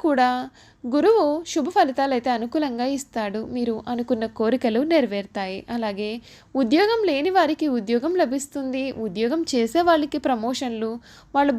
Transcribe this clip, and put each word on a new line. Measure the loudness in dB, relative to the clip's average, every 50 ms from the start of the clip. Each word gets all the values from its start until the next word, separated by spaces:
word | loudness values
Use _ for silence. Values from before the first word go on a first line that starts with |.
కూడా | 2 2 4 4 4 2 2 -2 -6 -8 _ -20 -20 -20 _ _ -8 -2 0
గురువు | 2 4 6 6 6 4 2 0 -2 -4 -4
శుభ | -4 -2 -2 0 2
ఫలితాలు | 2 2 2 2 0 0 0 0
అయితే | -2 0 -2 -2
అనుకూలంగా | -2 -4 -2 -2 -2 -2 -2 -2 -4 -4 -2 -4
ఇస్తాడు. | -4 -8 _ -6 -6 -4 -4 -4 -6 -8 -6 -4
మీరు | -4 -2 -2 -2 -4 -4 -6
అనుకున్న | -4 -4 -2 -2 -2 -2 -2 -6 -4 -2
కోరికలు | 0 0 0 2 0 0 0 2 2 4
నెరవేరుతాయి. | 4 2 2 2 -2 -6 -6 -6 -8 -8 -6 -6 -8 -10 -10 -8 -6
అలాగే | -4 -4 -4 -4 -4 -6 -6 -6 -10 -12 -18 -20 -20 -18 _ -2 0
ఉద్యోగం | 2 4 4 4 4 4 2 2 2 0
లేని | 0 0 0 2 2 4
వారికి | 4 2 2 0 0 0 0 -2
ఉద్యోగం | -2 0 -2 0 0 0 2 2
లభిస్తుంది. | 2 2 0 -4 -6 -6 -8 -8 -6 -4 -4 -4 -4 -4 -6 -6 -6
ఉద్యోగం | -6 -2 -2 -2 0 0 -2 -2 0
చేసే | 0 0 0 2 2 2 4 4
వాళ్ళకి | 4 4 2 -2 -4 -2 0
ప్రమోషన్లు, | 0 0 0 -2 -4 -4 -4 -6 -6 -4 -4 -4 -6 -6 -8 -12 -18 -20 -20 -14 _ 0
వాళ్ళ | 2 2 4 4